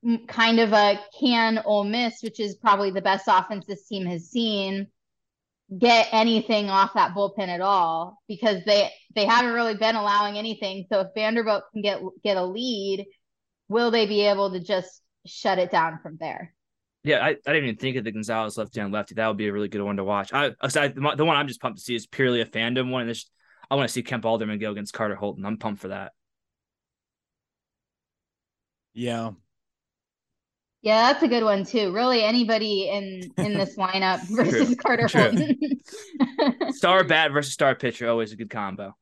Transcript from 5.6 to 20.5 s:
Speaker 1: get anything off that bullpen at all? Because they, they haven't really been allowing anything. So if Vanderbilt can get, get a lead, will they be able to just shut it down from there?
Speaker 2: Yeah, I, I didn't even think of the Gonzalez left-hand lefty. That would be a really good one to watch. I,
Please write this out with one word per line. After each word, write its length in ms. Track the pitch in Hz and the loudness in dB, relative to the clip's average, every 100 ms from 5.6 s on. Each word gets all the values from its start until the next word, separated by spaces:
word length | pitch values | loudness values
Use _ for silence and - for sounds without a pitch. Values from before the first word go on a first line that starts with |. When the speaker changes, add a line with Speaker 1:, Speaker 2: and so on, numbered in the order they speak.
| _ 190 | _ 0
Speaker 1:
get 300 | 233 233 - | 4 6 4
anything 560 | 220 226 220 214 220 202 | 2 4 2 2 -2 2
off 240 | 196 196 | 2 2
that 200 | 214 170 | 2 0
bullpen 360 | 185 202 202 190 | 2 -4 -2 -6
at 100 | 175 | -2
all? 640 | 190 196 165 165 175 - _ | 0 2 2 -2 -6 -12 _
Because 340 | 208 233 190 170 | -2 0 0 2
they, 240 | 208 202 - _ | 2 2 -4 _
they 120 | - 202 | -2 2
haven't 280 | 233 247 | 4 2
really 220 | 233 233 208 | 0 -2 0
been 200 | 220 226 | 0 0
allowing 420 | 208 202 208 208 | 2 2 0 -4
anything. 480 | 226 208 202 196 185 | -8 -6 -8 -8 -2
So 120 | 208 | -2
if 60 | 190 220 | -2 -2
Vanderbilt 480 | 214 233 220 202 - | 0 0 0 -2 -2
can 80 | 214 | -4
get, 200 | 202 190 185 - | -2 -2 -8 -6
get 140 | 208 190 | -2 0
a 80 | 180 | -2
lead, 600 | 196 254 220 196 190 196 _ _ _ _ _ _ | -4 -6 -4 -4 -4 -6 _ _ _ _ _ _
will 240 | 214 240 | 0 2
they 140 | 226 208 | 2 2
be 160 | 208 | 2
able 300 | 208 196 202 | 2 2 0
to 80 | 185 | -2
just 400 | 175 190 180 - _ _ - | -4 -4 -4 -16 _ _ -20
shut 340 | - 220 185 | -6 -2 0
it 120 | 180 | 2
down 280 | 180 160 160 | 2 0 -4
from 160 | 160 156 | -16 -12
there? 340 | 160 - - _ _ _ _ _ | -10 -10 -14 _ _ _ _ _
Speaker 2:
Yeah, 200 | 143 139 | 0 2
I, 60 | 127 | 2
I 240 | 151 - | 0 0
didn't 120 | 156 135 | 0 0
even 100 | 104 | -4
think 200 | 131 127 | -4 -4
of 60 | |
the 80 | 110 | -6
Gonzalez 460 | 107 107 113 110 101 | -8 -4 -4 -4 -6
left-hand 340 | 104 117 101 | -8 -6 -6
lefty. 220 | 104 101 | -6 -6
That 140 | 101 110 | -2 -2
would 100 | 101 | -2
be 100 | 107 | -4
a 60 | |
really 140 | 101 104 | -4 -6
good 160 | 104 | -4
one 140 | 101 101 | -4 -4
to 60 | |
watch. 300 | 95 101 98 | -2 -2 -2
I, 200 | 135 143 | 0 -2